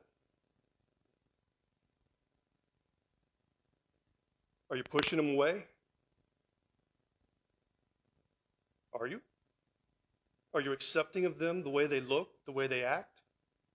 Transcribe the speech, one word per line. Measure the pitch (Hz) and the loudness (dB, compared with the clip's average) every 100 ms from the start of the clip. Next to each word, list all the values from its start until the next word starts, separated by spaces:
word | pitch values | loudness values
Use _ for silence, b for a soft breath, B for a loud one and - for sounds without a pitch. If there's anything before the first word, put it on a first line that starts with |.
| _ _ _ _ _ _ _ _ _ _ _ _ _ _ _ _ _ _ _ _ _ _ _ _ _ _ _ _ _ _ _ _ _ _ _ _ _ _ _ _ _ _ _ _ _ _ - | _ _ _ _ _ _ _ _ _ _ _ _ _ _ _ _ _ _ _ _ _ _ _ _ _ _ _ _ _ _ _ _ _ _ _ _ _ _ _ _ _ _ _ _ _ _ -6
Are | 131 | -6
you | |
pushing | 123 147 139 165 | 0 2 2 4
them | 147 | 4
away? | 139 143 196 - _ _ _ _ _ _ _ _ _ _ _ _ _ _ _ _ _ _ _ _ _ _ _ _ _ _ _ _ _ _ _ _ | 4 4 2 -6 _ _ _ _ _ _ _ _ _ _ _ _ _ _ _ _ _ _ _ _ _ _ _ _ _ _ _ _ _ _ _ _
Are | 120 120 | -8 -6
you? | 214 - _ _ _ _ _ _ _ _ _ _ _ _ | -8 -14 _ _ _ _ _ _ _ _ _ _ _ _
Are | 160 | -2
you | 139 | -2
accepting | 135 - 160 156 190 | -4 -2 -2 -2 0
of | 180 147 | -2 -2
them | 165 180 | -4 -2
the | 143 | -2
way | 139 147 | 2 2
they | 139 | 0
look, | 127 139 185 _ | 0 -2 -2 _
the | - | -8
way | 135 135 | -4 -2
they | 127 | 0
act? | 123 156 - _ _ _ _ _ _ | 0 -2 -4 _ _ _ _ _ _